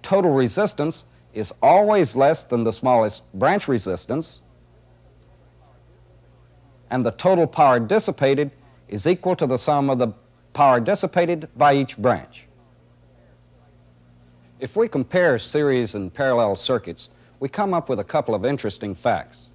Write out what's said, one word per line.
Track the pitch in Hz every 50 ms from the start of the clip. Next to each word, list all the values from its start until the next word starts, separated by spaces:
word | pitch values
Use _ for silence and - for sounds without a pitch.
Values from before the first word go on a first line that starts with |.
| -
Total | - 190 196 185 170
resistance | 139 135 131 113 - 180 214 202 - - 147 165 160 - - _ _ _ _ _ _
is | 107 107 - - _ -
always | 135 170 196 208 208 214 202 160 120 -
less | 127 135 147 160 160 -
than | - 123 117 113
the | 113
smallest | 101 - - 127 127 117 113 107 - - - _ -
branch | 95 120 151 190 208 -
resistance, | - 131 110 - 95 90 87 - - 120 156 160 - - - _ _ _ _ _ _ _ _ _ _ _ _ _ _ _ _ _ _ _ _ _ _ _ _ _ _ _ _ _ _ _ _ _ _ _ _ _ _ _ _ _ _ _ _ _ _ _ _ _ _
and | 120 131 120
the | 117
total | - - - 180 190 170 165
power | - - - 151 135 127 120
dissipated | 117 107 196 220 - - - - 139 135 139 135 147 139 - _ _ _ _ _ _
is | - 104 107 -
equal | 160 180 180 - 180 180
to | - 165
the | 127 131
sum | 120 - - 147 143 139 139
of | 131
the | 123 127 113 101 - _ _ _ _ _ _ _
power | - 143 135 127 120
dissipated | 113 170 202 - - 175 - 180 175 165 175 160 156 - _
by | 120 147 147 139
each | 139 135 127 -
branch. | - 104 123 110 78 - - - - - _ _ _ _ _ _ _ _ _ _ _ _ _ _ _ _ _ _ _ _ _ _ _ _ _ _ _ _ _ _ _ _ _ _ _ - _ _ _ _ _ _ -
If | 131 - -
we | 208 233
compare | 220 - 139 127 - - 185 180 165 131 110
series | - - - 147 147 143 131 123 120 101 -
and | 104 95 90 -
parallel | - 139 135 123 117 117 104 98
circuits, | 90 - - 127 117 - 87 82 - - - _ _ _ _ _ _
we | 135 135
come | - - 208 196 180
up | 170 156 -
with | 131 104
a | 101
couple | - - 151 - - 110
of | 98 95
interesting | 127 143 131 - 107 - - - 104 92
facts. | - - 123 104 78 62 - - - - _